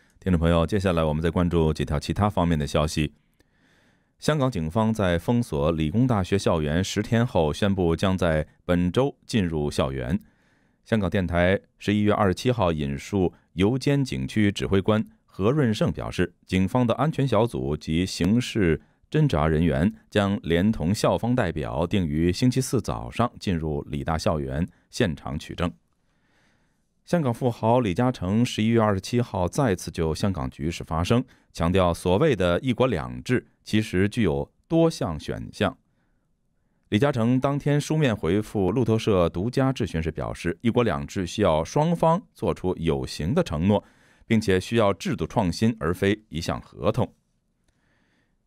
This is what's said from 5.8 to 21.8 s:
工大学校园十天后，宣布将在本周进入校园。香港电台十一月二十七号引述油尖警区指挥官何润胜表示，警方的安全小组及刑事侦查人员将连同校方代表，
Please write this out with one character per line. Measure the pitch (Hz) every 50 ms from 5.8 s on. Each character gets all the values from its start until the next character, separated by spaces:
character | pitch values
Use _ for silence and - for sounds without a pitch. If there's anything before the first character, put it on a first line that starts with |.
| 78 76
工 | 90 117 131
大 | 123 117 98
学 | 87 - 98
校 | 95 - 113 90 82
园 | 76 73 78 90 95
十 | - - 101
天 | 107 - 117 113 117
后， | 117 - 90 80 73
宣 | 73 - 107 98 98
布 | 95 90 82 82
将 | - 104 95 95
在 | 90 92 82 78 78 76 - _ _ -
本 | - 87 87 90 90
周 | 87 117 135 139 - _ _
进 | - - 110 92
入 | 82 82 76 73 73
校 | - - 78 69
园。 | 67 65 62 64 87 - - _ _ _ _ _ _ _ _ _ _ _ _
香 | - 113 107
港 | 95 82
电 | - 101 90
台 | 80 85 87 - 92 98 - - _ _ -
十 | - 101
一 | 104 107
月 | 104 104 104
二 | - 104
十 | 95 87
七 | - - 123
号 | 120 110 95 87
引 | 82 73 73 69 69
述 | 69 - - 101 98 87 82 - _ _ _ -
油 | 80 95 107 131
尖 | 131 - 143 143 143 131
警 | - 67 65 65
区 | 65 - 110 104 101
指 | 98 - 65
挥 | - 95 98
官 | 90 107 107 110 - - - _ _
何 | _ _ - 95 117
润 | 147 156 135 113 104
胜 | - 170 107
表 | - - 110 113
示， | - - 87 - _ _ _
警 | - 92 92 95
方 | 92 - 127 123
的 | 113 -
安 | - 139 160
全 | - - 139
小 | 127 110 101 117
组 | 120 - 65 64 69 76
及 | - - 78 80 85 92
刑 | - - - 85 92 113 123
事 | 120 - - 113 95 85 76 - - _ _ _ _ -
侦 | - 151 156
查 | 139 - 76 78
人 | 80 78 76 87
员 | 82 65 67 82 220 220 - _ _
将 | - 104 101 98 101 - -
连 | 80 82 85 98 110
同 | 110 - 76 85 104
校 | - - 127 95
方 | 82 - 120 123
代 | 131 104 82
表， | - 73 65 57 60 73